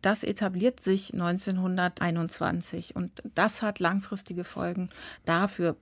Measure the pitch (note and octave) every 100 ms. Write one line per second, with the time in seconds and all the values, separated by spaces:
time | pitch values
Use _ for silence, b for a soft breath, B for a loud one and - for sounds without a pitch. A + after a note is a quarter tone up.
0 | G3 G#3+ - G3+ G3+ F#3 A3+ B3+ - F#3+
1 | G3 - F3 F3+ G3 F#3 F#3 F#3 F3+ -
2 | F3 E3 E3 - D#3+ F3 - E3+ - -
3 | F3 - - - G#3 - G#3+ G#3 F3 G3
4 | G3 G3 - F3 F3 - F3 F3+ F3+ B
5 | B B - E3+ G3 - E3+ D3